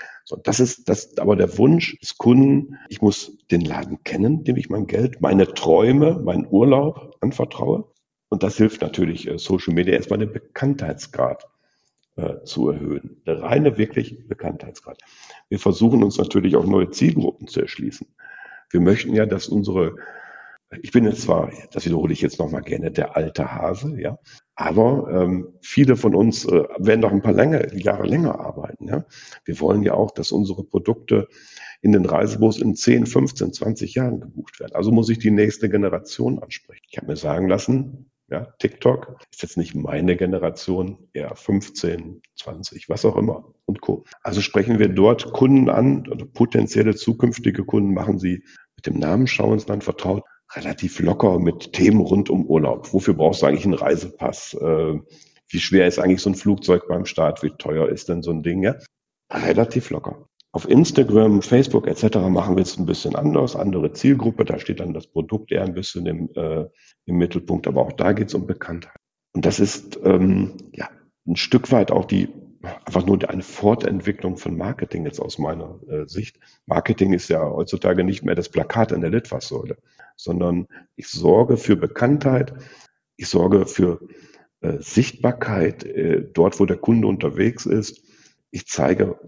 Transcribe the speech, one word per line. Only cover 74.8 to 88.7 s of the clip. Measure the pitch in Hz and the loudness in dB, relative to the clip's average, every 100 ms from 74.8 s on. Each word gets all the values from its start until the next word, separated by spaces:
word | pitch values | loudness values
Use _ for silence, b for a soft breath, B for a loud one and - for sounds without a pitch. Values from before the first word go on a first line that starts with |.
| - 85 | -8 -6
jetzt | 82 - | -8 -8
aus | - - | -10 -6
meiner, | 73 80 85 90 - | -6 -6 -12 -16 -10
äh, | 76 73 | -10 -8
Sicht. | 87 107 - b b - | -10 -10 -14 b b -4
Marketing | 82 - 113 98 | -2 0 0 2
ist | 90 - | 2 0
ja | 80 76 | -2 0
heutzutage | 71 - - - 90 | -4 -6 -2 0 2
nicht | 92 95 | 0 -2
mehr | 92 | -2
das | 87 82 | -4 -2
Plakat | 82 76 113 110 | -4 -2 0 0
an | 85 | 0
der | 82 | -2
Litfaßsäule, | 113 - - - - - - b b b _ | -2 -4 -10 -8 -10 -10 -12 b b b _
sondern | - 87 87 87 92 B B - | -8 -2 -2 -2 -6 B B -20
ich | - | -14
sorge | - 85 101 123 120 | -2 4 4 4 2
für | - 90 | 2 0
Bekanntheit, | 82 - 123 147 135 127 131 B B B B B _ - | 0 -2 0 2 2 0 -2 B B B B B _ -14
ich | - | -2
sorge | 87 90 98 92 | 2 4 4 2
für, | - 90 82 - B B B B _ | 4 2 2 -10 B B B B _
äh, | 82 73 | -6 -6
Sichtbarkeit, | - 110 131 - 123 - - 101 82 - | -2 0 0 0 -2 -2 -4 0 -2 -4
äh, | - - 85 80 - | -10 -4 0 0 -2
dort, | - 92 - | 2 2 4
wo | 180 | 0
der | 90 | 2
Kunde | - 117 107 | 2 2 2
unterwegs | 95 76 73 107 120 - | 0 -2 0 -2 -2 -2
ist. | 107 107 - b b b b _ | -2 -2 -12 b b b b _
Ich | - | -14
zeige | - | -8